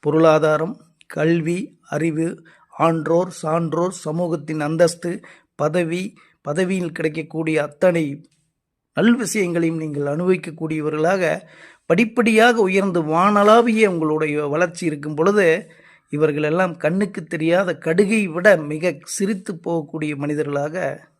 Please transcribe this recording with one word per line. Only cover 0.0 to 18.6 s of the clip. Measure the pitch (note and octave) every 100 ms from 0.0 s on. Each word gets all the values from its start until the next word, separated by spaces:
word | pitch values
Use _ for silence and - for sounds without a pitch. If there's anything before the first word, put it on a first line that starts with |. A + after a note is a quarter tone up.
பொருளாதாரம், | D3 D#3 D#3+ D#3 D3+ D#3 E3 C4 _ _ _
கல்வி, | - D#3 E3+ D#3+ F3 A#3+ _ _
அறிவு, | D3 E3 D3+ D#3+ E3 - _ _
ஆன்றோர், | - D#3 E3 D#3 E3 F3+
சான்றோர், | - D#3 E3 E3 D#3 F3+ F#3
சமூகத்தின் | D#3+ D#3 F3 E3 D3 D#3
அந்தஸ்து, | D3 D#3+ E3+ E3+ F3 F3+ - - _ -
பதவி, | D3 E3 E3+ E3+ F#3+ - _ _
பதவியில் | - D3+ F#3 F#3+ F3 D#3+
கிடைக்கக்கூடிய | D#3+ D3+ D#3 D#3+ D#3+ D#3
அத்தனை | D3 D3 F#3 E3+ D3+ D3 - _ _ _ _ _ _ -
நல் | G3+ A#3+
விஷயங்களையும் | G#3 A3 F3+ E3+ E3 E3
நீங்கள் | D#3 C#3+ C#3+
அனுபவிக்கக்கூடியவர்களாக | D3+ F3+ F#3 D#3 D#3+ D#3+ D#3 D3+ D#3 D#3 F#3+ E3+ D#3+ - - - _ _
படிப்படியாக | F3 A3+ A#3+ A3+ G#3+ A#3 A#3
உயர்ந்து | F#3+ F#3+ G3 F3
வானளாவிய | D#3 D#3+ F#3+ G#3 G#3 A3+ A#3+ A3 G#3+
உங்களுடைய | F3 D#3 D#3 D#3 D3 D3
வளர்ச்சி | D3+ F3 E3+
இருக்கும் | E3+ D3 D3+ D3+
பொழுது | E3+ G#3 F3+ E3 - - _ _ _
இவர்களெல்லாம் | D3 D#3 D3 D3+ E3 F#3 E3+
கண்ணுக்கு | D3+ F3+ G3+ G3+
தெரியாத | D#3+ E3+ D#3+ F3 F#3+ D3+
கடுகை | D#3+ E3+ G3+ A3+ G3
விட | D#3+ F#3 F3